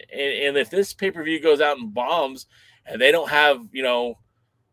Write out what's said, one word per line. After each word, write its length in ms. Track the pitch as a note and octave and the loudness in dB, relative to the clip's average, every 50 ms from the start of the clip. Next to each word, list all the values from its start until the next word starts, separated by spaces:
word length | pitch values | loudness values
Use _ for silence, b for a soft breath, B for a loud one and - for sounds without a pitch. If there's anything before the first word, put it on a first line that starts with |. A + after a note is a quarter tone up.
| - _ - | -20 _ -8
And, 340 | A#2 C#3+ C#3 B2+ G#2 C#3 C#3+ | -6 -4 -4 -2 -2 -2 0
and 100 | C#3 C#3+ | 0 0
if 120 | B2+ - | -2 0
this 240 | - F#3+ G3+ - - | 0 -2 -2 -2 -4
pay-per-view 480 | - G3 G3 E3+ E3+ D3+ D#3 D#3+ D#3 | -6 -6 -6 -6 -6 -6 -4 -4 0
goes 180 | C#3+ E3 D3+ C#3 | 2 2 4 4
out 180 | D3+ D3 D3 C3 | 4 0 0 -2
and 160 | A#2+ A2 G#2 | -6 -8 -6
bombs 520 | A#2+ A#2+ C3 E3 E3+ D3 C3+ C3+ C3 - b b b b b b b b | -6 -2 -2 0 0 -2 -2 -6 -12 -18 b b b b b b b b
and 160 | - - A2+ | -14 -4 2
they 100 | B2 C#3 | 4 4
don't 180 | D#3 E3+ D3+ - | 4 4 2 2
have, 380 | D3 D3 D3 D3 C#3+ B2 A#2 G2+ - | 2 4 4 4 4 2 -2 -12 -10
you 100 | C3 C3 | -4 -2
know, 340 | B2+ B2 A#2+ A#2+ A#2+ A2+ - _ _ _ _ _ _ _ _ _ _ | -2 0 0 -2 -4 -6 -12 _ _ _ _ _ _ _ _ _ _